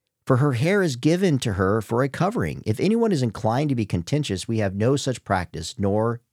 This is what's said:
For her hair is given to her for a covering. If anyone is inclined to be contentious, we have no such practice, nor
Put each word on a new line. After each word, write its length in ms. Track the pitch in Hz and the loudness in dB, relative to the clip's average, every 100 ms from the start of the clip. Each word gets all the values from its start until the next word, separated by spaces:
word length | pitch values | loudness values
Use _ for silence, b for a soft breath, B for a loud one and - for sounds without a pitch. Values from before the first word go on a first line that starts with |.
| _ _ - | _ _ 0
For 100 | 123 | 2
her 160 | 147 | 2
hair 320 | 117 160 202 | 2 2 2
is 140 | 180 123 | 0 0
given 420 | 147 175 190 135 | 0 2 2 0
to 140 | 120 | 0
her 280 | 92 95 110 | 0 2 2
for 220 | 104 117 | 0 -2
a 60 | 135 | -2
covering. 520 | - 175 233 82 - - | 0 -2 0 -4 -4 -4
If 160 | 110 | 0
anyone 320 | 170 226 226 | 2 2 2
is 80 | 156 | 2
inclined 480 | 123 - - 123 151 | 0 -2 -2 0 0
to 60 | 123 | -2
be 100 | 101 | -2
contentious, 600 | 85 85 147 143 92 - | -2 -2 -2 -2 -4 -4
we 120 | 113 | -2
have 180 | 101 98 | -2 0
no 220 | 113 139 | 0 0
such 260 | - 120 | -2 -6
practice, 520 | - 95 85 80 80 - | -2 -2 -2 -10 -10 -2
nor 420 | 98 104 113 117 _ | 0 2 0 -2 _